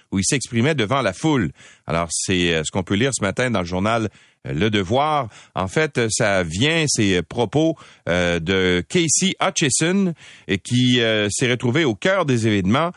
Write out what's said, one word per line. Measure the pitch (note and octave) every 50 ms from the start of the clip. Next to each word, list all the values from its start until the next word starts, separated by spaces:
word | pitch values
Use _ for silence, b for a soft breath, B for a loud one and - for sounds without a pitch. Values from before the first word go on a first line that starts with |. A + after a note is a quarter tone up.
| B B
où | - G2
il | F#2+
s'exprimait | - - C3 - - B2 A2+ A2+ D3+ E3
devant | C#3 A2 F#2+ C3 C#3
la | B2+ G2 F2+
foule. | - - D#3+ D#3 C3 G2 C#2+ - B B B B B B -
Alors, | D2+ E2 E2+ E2+
c'est, | - - - - F#2+ F2+ F2 F2 E2
euh, | D#2+ D2+
ce | -
qu'on | - G2+ F2+
peut | - G2+
lire | G2 B2+ C#3 B2
ce | - G#2+
matin | G2 F2+ - B2 B2+
dans | A#2 G2
le | F2+
journal, | E2+ F2+ F2+ G2 G#2+ A2+ A#2 G#2+ G2+ b b b b b b b C#2
euh, | C#2
Le | D2 F#2+ A2+
Devoir. | G#2+ G#2+ F#2+ E2+ A2+ C3 C#3+ D#3 D#3 D3 B2+ G#2 B B B B B
En | - F#2 F#2+
fait, | - D#3+ D#3 D#3 - -
euh, | A#2+ A2+
ça | - - B2 G#2 G2 F#2+ F2+
vient, | E2 D#2 F#2 B2 D3+ E3 E3 D#3 C3+
ces | - - A2 G2 F#2 F2+ E2+
propos, | - - A#2+ A#2+ G2+ - C#3+ D#3+ E3 D#3 B B B B B B -
euh, | E2+ F2+ F2 F2 E2+ F2
de | D#2+ E2 F#2+ F#2+ F#2 F2+ F2+ F2+ F2 -
Casey | - F3+ E3 D#3 - - F#3 F#3+ - -
Hutchison, | - F#3+ G3 - - C3+ - - D#3+ E3 F#3 G3+ G3 F3+ D#3+ B B B B B B B
et | F#2 F#2
qui, | - - A#2+ B2 B2 B2 B2 B2
euh, | A#2+ A2+ A2 G#2+ G#2 G#2
s'est | - - C3+ A#2
retrouvée | B2 A#2 - A#2+ A#2 D#3 E3+
au | C3+ G#2
cœur | - - F#3+ F#3+ G3 F3
des | C#3+ B2+ A#2 A2 A2+
événements. | G#2+ G2+ F#2 F#2 A2+ C#3 E3 F3 E3+